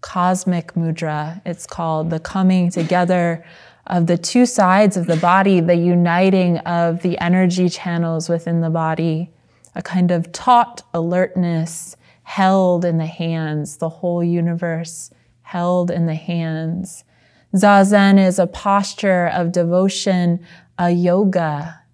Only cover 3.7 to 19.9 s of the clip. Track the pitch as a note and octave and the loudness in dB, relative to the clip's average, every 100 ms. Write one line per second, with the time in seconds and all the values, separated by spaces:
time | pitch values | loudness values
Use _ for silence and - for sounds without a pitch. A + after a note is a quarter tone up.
3.7 | _ - F3+ E3+ F3 - B3 B3 - F#3 | _ -4 0 0 0 0 2 2 4 4
4.7 | F#3+ G#3+ F#3+ E3+ D#3+ F3 F#3+ G3 F#3 E3 | 6 4 2 -2 0 4 4 4 2 4
5.7 | F3 F3 F3 E3+ E3+ F#3+ F#3+ F3+ E3+ - | 2 2 2 2 2 2 2 2 0 -2
6.7 | E3+ E3+ E3+ F3+ F3 F3 F#3 F#3 F3+ F3+ | -2 0 -2 -4 -2 0 2 2 2 0
7.7 | - F3+ E3+ E3+ E3 E3 E3+ E3+ E3+ E3 | -2 -6 -4 -2 -4 -2 -4 -2 -2 0
8.7 | E3 D#3+ D#3+ E3 D#3+ E3+ _ _ _ _ | -2 -2 -2 -2 -2 -6 _ _ _ _
9.7 | - - F#3 F3 F3 E3+ - - A#3+ A#3 | -14 -6 0 2 0 -4 -6 2 2 2
10.7 | - _ F3 E3 F3+ F#3 - F3 E3 E3 | -6 _ -6 -2 -2 -2 -2 -2 -2 -4
11.7 | - - - _ _ - - F#3+ F#3+ F#3 | -8 -14 -18 _ _ -12 0 2 4 2
12.7 | F3 F3 E3 D#3+ E3 E3 E3 D#3 D3+ D3 | 2 0 -2 -4 -6 -6 -4 -4 -6 -8
13.7 | - E3 E3 F3 F3 E3+ F3 E3+ E3+ F3 | -8 -8 -6 -4 -2 -2 0 -2 -2 -4
14.7 | E3 E3 - - _ _ _ - F3+ F3 | -6 -8 -14 -18 _ _ _ -12 -4 -2
15.7 | F3+ F3 - E3 D#3+ - E3+ E3 D#3+ D#3+ | 0 0 -2 -2 -4 -6 -6 -4 -6 -6
16.7 | E3+ F#3 - _ _ _ _ _ F#3+ G#3 | -8 -10 -14 _ _ _ _ _ 2 4
17.7 | G3+ G3 G#3 G3 G3 F#3+ F#3 F3 - G#3 | 6 6 4 6 6 4 2 -2 -2 -2
18.7 | G3+ G3 - G3+ F3+ F3 - E3+ F3 E3+ | 0 -2 -4 0 2 0 -2 -2 0 0
19.7 | F3+ F#3+ | 2 0